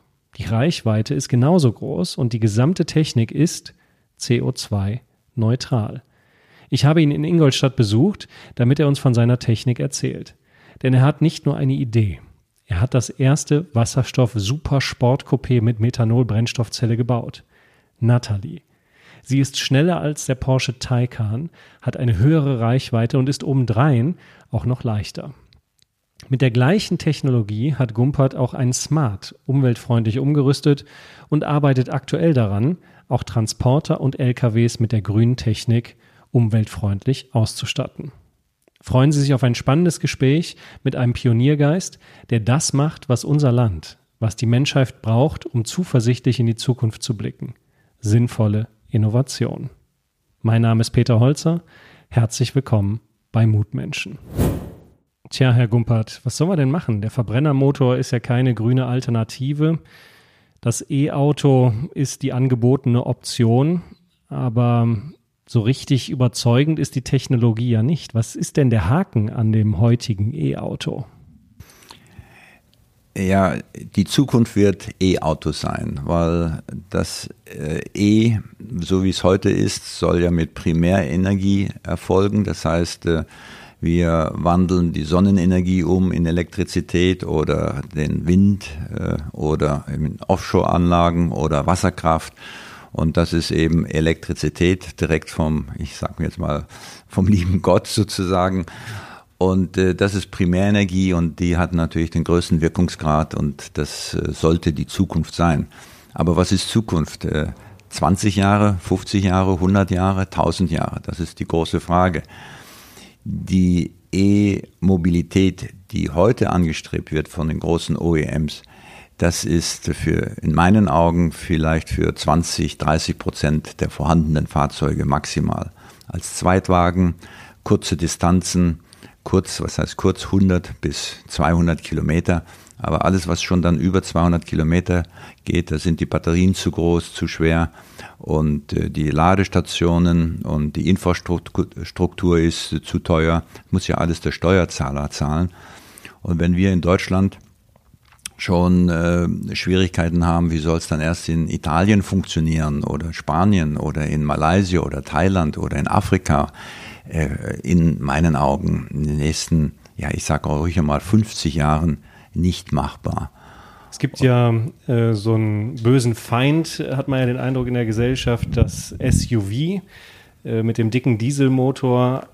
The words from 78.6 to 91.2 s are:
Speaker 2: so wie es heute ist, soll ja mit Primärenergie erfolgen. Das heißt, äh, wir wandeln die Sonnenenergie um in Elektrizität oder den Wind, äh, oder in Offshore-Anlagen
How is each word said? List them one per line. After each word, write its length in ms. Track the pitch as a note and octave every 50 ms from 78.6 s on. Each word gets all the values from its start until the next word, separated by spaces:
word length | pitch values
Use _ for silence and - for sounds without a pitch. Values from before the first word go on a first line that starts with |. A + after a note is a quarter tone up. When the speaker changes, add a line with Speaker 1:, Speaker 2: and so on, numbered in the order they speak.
| G2+ G#2+ F2 F2
Speaker 2:
so 260 | E2+ - F#2+ F#2 F#2
wie 40 | F#2+
es 160 | F2 - -
heute 240 | F2+ F#2+ G2 - G2+
ist, 500 | G2 F#2+ G#2 G2+ - - - - - -
soll 240 | F2 E2+ F2 F2
ja 80 | F2 E2+
mit 220 | F2 E2 D#2+ -
Primärenergie 1200 | - - - F2+ E2 E2 E2+ F2 F#2+ G2 D#2+ - E2 F2+ F#2 F#2+ G2 F#2+ F#2+ G2 G2 G2 G2 - - -
erfolgen. 640 | - E2 E2+ - - - F#2 F#2+ G2+ G#2 G#2 G#2+ G2
Das 220 | F2 E2 - -
heißt, 400 | D#2+ E2 E2+ E2+ - - - -
äh, 180 | E2+ E2 D#2+ D#2 - - - - - - - - - - -
wir 520 | D#2+ E2 E2+ F2 F2 E2 E2 D#2+ D#2 - -
wandeln 580 | - D#2 E2+ E2+ F2+ F#2 E2+ F#2 F2+ F2 E2+
die 120 | - D#2+ D#2
Sonnenenergie 800 | D2+ F2 F2 G2 G2 G2 F#2+ E2+ F#2 F#2 F#2 F2+ F#2 F#2 F#2
um 300 | D#2+ D#2+ F#2 F#2 F#2 F2+
in 140 | E2 E2 E2+
Elektrizität 960 | E2 E2+ F2+ F2 - - F#2+ E2+ - - F2+ - - - F2 F2+ F#2 F#2 F2 -
oder 560 | - D#2 D#2+ D2+ D#2 D2+ D#2 D#2 D2+ - - - - -
den 320 | D2+ D2+ D2+ D2+ - -
Wind, 420 | E2 F2+ F#2+ G2 G2+ G2+ F#2+ - - D2+ E2 - - -
äh, 220 | - E2+ E2 E2 D#2+ D#2 -
oder 540 | - - C#2+ D2+ D#2 D2+ D2+ D2 C#2+ C#2+ - -
in 280 | C#2+ D2+ D2+ D2 F#2 - - -
Offshore-Anlagen 1040 | F#2+ F2+ - - - F2+ - - - F2 F2 F2 F2 E2+ F2 E2+ E2 E2+